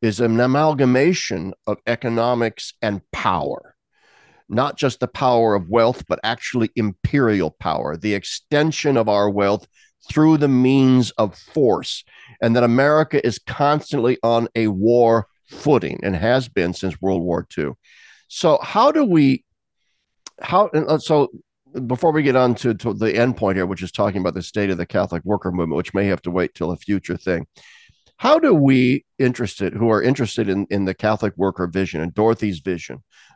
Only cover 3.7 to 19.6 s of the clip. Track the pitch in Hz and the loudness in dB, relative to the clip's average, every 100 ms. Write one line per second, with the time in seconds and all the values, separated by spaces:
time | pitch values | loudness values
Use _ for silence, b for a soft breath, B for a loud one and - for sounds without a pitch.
3.7 | _ _ b b b b b b 113 143 | _ _ b b b b b b -4 -4
4.7 | - 139 - 123 - 131 120 117 101 85 | -2 -4 -2 -6 -2 2 4 2 0 0
5.7 | 117 113 123 - 90 107 120 - 123 113 | 2 2 0 -6 -6 -4 -6 -4 -2 -2
6.7 | - 107 90 - 143 117 101 78 - 82 | -2 -4 -2 -2 0 2 2 -2 -4 -4
7.7 | - 73 80 107 98 - - - 147 156 | -4 -4 -6 -4 -6 -6 -14 -4 0 0
8.7 | - 151 123 107 104 101 101 101 104 - | -2 0 0 2 2 2 2 0 0 -4
9.7 | b b b - 151 156 156 143 127 127 | b b b -4 2 4 4 4 4 4
10.7 | 135 131 127 113 - 107 - - 160 123 | 4 6 4 2 0 -2 -4 -8 0 2
11.7 | 87 - - - B B B 117 120 120 | 2 -2 -12 -16 B B B 0 2 4
12.7 | 123 139 151 156 147 120 - - - 143 | 4 4 2 2 0 -2 -4 -8 -2 0
13.7 | 147 - 139 120 123 117 117 117 113 110 | 0 -2 -2 0 0 0 0 0 -2 -2
14.7 | 95 110 120 117 113 - _ _ - 147 | 0 2 4 4 2 -2 _ _ -6 2
15.7 | 123 78 - 98 87 110 131 123 - 87 | 2 0 -6 -4 -2 0 0 -2 -2 -2
16.7 | 90 95 - 95 87 87 85 - - 73 | -4 -8 -4 -2 -2 -2 -4 -6 -6 -6
17.7 | - _ b b b b - - 151 - | -8 _ b b b b -2 2 2 0
18.7 | 208 277 302 247 165 135 131 _ _ | 2 2 4 2 4 4 2 _ _